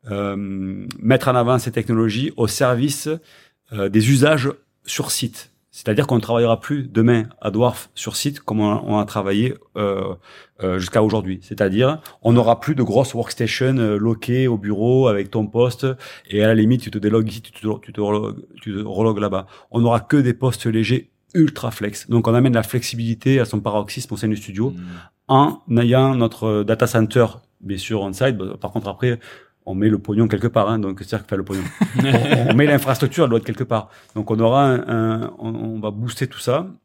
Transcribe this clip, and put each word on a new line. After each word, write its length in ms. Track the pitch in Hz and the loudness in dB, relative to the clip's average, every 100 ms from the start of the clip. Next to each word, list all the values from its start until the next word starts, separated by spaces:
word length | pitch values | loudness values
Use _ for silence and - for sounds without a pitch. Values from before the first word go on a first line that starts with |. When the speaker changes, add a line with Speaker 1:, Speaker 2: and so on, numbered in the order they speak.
| 113 | -6
Speaker 1:
euh, 760 | 101 101 101 101 98 95 98 95 - | -4 -2 -4 -6 -6 -6 -8 -10 -4
mettre 280 | 107 131 - | 2 2 2
en 60 | |
avant 240 | 127 120 127 | 0 2 0
ces 140 | 120 | 0
technologies 600 | 117 110 113 113 107 143 - | -6 -2 0 0 0 -4 -2
au 100 | 110 | -4
service, 640 | - 131 120 143 143 151 160 _ - _ _ _ | 0 0 2 -2 -2 -6 -8 _ -20 _ _ _
euh, 160 | 107 98 | -4 2
des 220 | 107 110 | 2 4
usages 400 | 139 143 156 117 - _ _ | 4 4 4 0 -6 _ _
sur 260 | - - - | -12 -8 -4
site. 400 | - 117 104 - _ _ | -4 -6 -8 -20 _ _
C'est-à-dire 360 | - - 107 139 | -10 -2 0 2
qu'on 80 | 117 | 0
ne 40 | |
travaillera 400 | 107 117 117 113 | 0 0 2 0
plus 280 | - 143 123 | -2 -6 -2
demain 360 | 107 113 117 113 - | 2 4 4 0 -6
à 100 | 110 | -6
Dwarf 380 | 104 120 - - | 0 0 0 -14
sur 220 | - - - | -12 -10 -6
site 240 | 143 143 | -6 -6
comme 200 | - 107 | -6 -2
on 100 | 104 | 0
a, 100 | 107 | -2
on 140 | - 107 | -2 -2
a 60 | |
travaillé, 500 | 104 107 98 101 123 - _ - | -2 -4 -2 0 0 -4 _ -4
euh, 380 | 101 98 95 90 _ - - _ | -4 -2 -6 -10 _ -20 -20 _
euh, 160 | 95 92 | -4 -4
jusqu'à 240 | 87 117 | -2 0
aujourd'hui. 340 | 107 107 92 92 | 2 0 -4 -10
C'est-à-dire, 580 | - 107 101 95 127 156 - - | -10 -2 0 2 0 0 -10 -4
on 100 | 113 | 2
n'aura 260 | 120 113 117 | 4 4 2
plus 160 | - | 0
de 80 | 143 | -2
grosses 320 | 113 107 127 | 2 2 0
workstations, 640 | 117 117 - 113 - 131 135 | -2 -8 -4 -4 -2 0 0
euh, 180 | 110 104 | 0 0
loquées 520 | 113 110 - 123 131 | 0 -2 -2 0 2
au 80 | 117 | 0
bureau 480 | 101 101 113 127 131 | -2 0 2 4 4
avec 240 | 101 98 | 2 -2
ton 160 | 113 107 | -4 -2
poste 400 | 117 123 120 135 127 - - _ | 0 0 0 -4 -4 -12 -20 _
et 120 | 101 | 2
à 60 | 107 | 4
la 60 | |
limite, 260 | 113 107 127 | 6 6 4
tu 100 | - | 0
te 80 | 107 | -2
délogues 300 | 104 110 110 | 2 2 0
ici, 120 | 107 | -6
tu 100 | - | -16
te, 260 | - 107 107 | -10 -6 -6
tu 120 | - | -8
te 80 | 107 | -6
relogues, 380 | 104 104 107 98 - - | -2 -2 -2 -10 -16 -16
tu 120 | - | -10
te 60 | 98 | -8
relogues 400 | 107 95 113 101 | -6 0 0 2
là-bas. 260 | 104 95 98 - _ | -2 -4 -8 -20 _
On 100 | 117 | 0
n'aura 200 | 117 117 | 2 2
que 160 | - 151 | 2 2
des 180 | 127 | 2
postes 320 | 120 131 117 120 | 0 -2 -2 -2
légers 440 | 113 110 127 - _ _ | -2 0 -2 -4 _ _
ultra 360 | 180 156 - 117 | 2 2 2 -8
flex. 380 | - 104 101 - | -6 -8 -8 0
Donc, 160 | 117 113 | 0 4
on 80 | |
amène 200 | 120 131 | 4 4
la 80 | 117 | 2
flexibilité 760 | 110 123 - 117 117 113 131 135 | 0 -4 -6 -6 -4 -2 0 2
à 60 | |
son 160 | 113 107 | 2 -2
paroxysme 540 | 107 104 101 - - | -2 -4 -4 -8 -10
au 20 | 101 | -6
sein 120 | 110 | -4
du 80 | 107 | -4
studio 340 | 107 98 123 | -6 -4 -4
Speaker 2:
Hmm. 120 | 87 90 87 - _ _ | -4 -14 -16 -20 _ _
Speaker 1:
en 340 | 135 147 147 - 117 | 4 4 0 0 2
ayant 380 | 120 127 135 131 | 4 4 4 2
notre 460 | 113 - 110 107 | 0 0 -2 0
data 220 | 104 113 120 | 0 2 2
center, 380 | 117 110 127 113 - _ _ | 2 2 2 2 0 _ _
bien 160 | - 95 | -10 -8
sûr, 240 | - 110 | -4 -4
on-site. 360 | 98 95 131 113 | -4 -2 -2 -2
Bah, 180 | 95 101 | -6 -8
par 140 | 104 | -8
contre, 160 | - 101 | -6 -8
après, 320 | 95 127 117 - - _ _ - | -4 -2 -2 -8 -20 _ _ -10
on 80 | |
met 160 | 95 104 | 0 2
le 80 | 107 | 2
pognon 280 | - 104 113 | 0 0 2
quelque 180 | 101 117 | 2 0
part, 240 | 113 101 | 2 2
hein, 80 | 113 | 0
donc 220 | 98 95 | -4 -8
c'est-à-dire 260 | 101 110 98 | -8 -8 -4
que, 80 | |
enfin, 20 | 98 | -6
le 80 | |
pognon. 180 | 95 95 92 - | -4 -6 -8 -4
Speaker 2:
<laughs> 680 | 196 - 135 120 127 123 120 | -4 0 2 2 2 0 2
Speaker 1:
On, 40 | |
on 20 | |
met 100 | 117 | 4
l'infrastructure, 600 | 147 143 135 127 143 - | 4 4 2 0 0 2
elle 60 | 147 | 2
doit 80 | 113 | 2
être 40 | |
quelque 200 | 110 107 | -2 -8
part. 260 | 120 113 104 - _ | -4 -4 -4 -20 _
Donc, 160 | 107 107 | -8 -4
on 100 | 110 | 2
aura 240 | 113 131 | 4 4
un, 240 | 139 123 123 | 4 2 -2
un, 460 | 117 113 113 113 - | -2 0 -2 -6 -10
on, 160 | 113 | -10
on 240 | 113 110 110 | -8 -8 -6
va 100 | 107 | -8
booster 360 | 104 120 110 131 | -6 -8 -6 -8
tout 120 | - | -6
ça. 260 | - 139 190 - | -2 -2 -4 -16